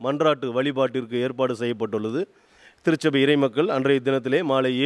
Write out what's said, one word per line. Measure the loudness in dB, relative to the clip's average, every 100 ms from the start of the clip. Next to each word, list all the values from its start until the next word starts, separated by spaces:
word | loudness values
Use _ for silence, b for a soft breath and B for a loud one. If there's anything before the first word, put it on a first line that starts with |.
| -4
மன்றாட்டு | 0 0 0 -2 -2
வழிபாட்டிற்கு | -2 0 0 -2 -4 -4
ஏற்பாடு | -4 0 -2 0
செய்யப்பட்டுள்ளது. | -4 -4 -4 -4 -4 -6 -8 b b b b b -2
திருச்சபை | 0 2 2
இறைமக்கள் | 4 4 2 0 0
அன்றைய | 0 2 2 2
தினத்திலே | -2 0 -2 2
மாலை | 0 2 2